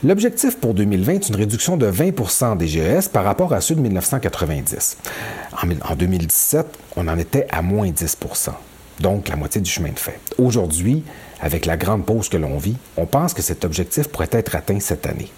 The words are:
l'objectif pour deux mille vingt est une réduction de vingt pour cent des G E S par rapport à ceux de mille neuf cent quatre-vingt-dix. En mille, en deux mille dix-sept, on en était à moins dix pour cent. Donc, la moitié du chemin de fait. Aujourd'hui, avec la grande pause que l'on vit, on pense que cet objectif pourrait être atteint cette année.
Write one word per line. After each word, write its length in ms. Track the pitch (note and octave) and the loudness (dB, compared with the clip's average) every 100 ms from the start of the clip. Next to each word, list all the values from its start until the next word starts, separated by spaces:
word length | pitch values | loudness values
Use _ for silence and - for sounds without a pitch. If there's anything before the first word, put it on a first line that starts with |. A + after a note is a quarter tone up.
l'objectif 540 | C3+ G3 A#3 A#3+ C#4 - | 4 4 2 2 0 2
pour 160 | A#2 | 0
deux 100 | G2 | 2
mille 200 | G#2 G2+ | 4 4
vingt 100 | G2 | 2
est 160 | F#3+ - | 2 0
une 60 | G#2 | 0
réduction 420 | G#2+ A2 - F3 | 2 2 0 2
de 100 | A2+ | 2
vingt 260 | F#2 E3+ | 4 2
pour 180 | F#3 G#2 | 2 0
cent 240 | - B2 G2+ | 2 2 2
des 120 | E2 | 2
G 120 | D#2 | 2
E 160 | D#2+ D3+ | 2 2
S 100 | F#3+ | 2
par 160 | B2+ | 2
rapport 300 | F#2+ - F3+ | 2 2 2
à 80 | A2+ | 2
ceux 140 | - E3 | 2 2
de 60 | |
mille 120 | B2+ | 2
neuf 120 | F#2 - | 2 0
cent 140 | C3+ | 0
quatre-vingt-dix. 800 | G#2+ - D#2 D2+ - - - - - - - - - - | -2 -2 -2 -2 -2 -2 -4 -4 -12 -10 -10 -10 -10 -4
En 60 | E2+ | -2
mille, 120 | D#2+ - | -2 -2
en 60 | D2+ | 0
deux 120 | F2+ | 2
mille 200 | F#2 E2 | 2 2
dix-sept, 400 | - - D3+ D3+ - - - | 0 2 0 0 -8 -12 -4
on 120 | E2 | 0
en 100 | E2 | 0
était 300 | D#2+ C#3+ - | 0 0 0
à 120 | D#2+ | 0
moins 280 | E2+ G#2 G2+ | 0 2 2
dix 260 | D#2 D#2+ - | 0 -2 -4
pour 200 | D#2+ - | -6 -4
cent. 220 | - - - - - - | -6 -6 -14 -20 -20 -2
Donc, 300 | - G3+ - | 0 2 -2
la 60 | D2 | -4
moitié 260 | D2 - | -2 -2
du 80 | F2+ | -2
chemin 200 | - D#2 | -2 -4
de 80 | D2 | -4
fait. 220 | - - - - | -8 -8 -10 0
Aujourd'hui, 640 | B2+ A#2 F2+ D#2+ F#2 D3 D#3 - - - | 2 4 0 0 2 0 -2 -14 -20 -6
avec 240 | - E2 E2 | -2 0 0
la 100 | E2 | 0
grande 300 | F2+ G#2+ - | 0 0 2
pause 240 | A2+ G#2 | 0 0
que 80 | F2 | 0
l'on 220 | D2+ C#2+ | 0 -2
vit, 180 | F2+ B2 - - | -2 -4 -6 -4
on 100 | E2 | 0
pense 260 | C#3 E3+ | 2 2
que 80 | - | -2
cet 240 | - E2+ F2+ | -4 -2 -2
objectif 420 | D#2+ F2+ - C#3+ | -2 -2 -2 -2
pourrait 200 | - E2 | -2 0
être 240 | - - D#2+ | 0 0 -4
atteint 240 | - G2 | -2 -2
cette 280 | - - - | -2 -4 -4
année. 240 | - - | -6 -8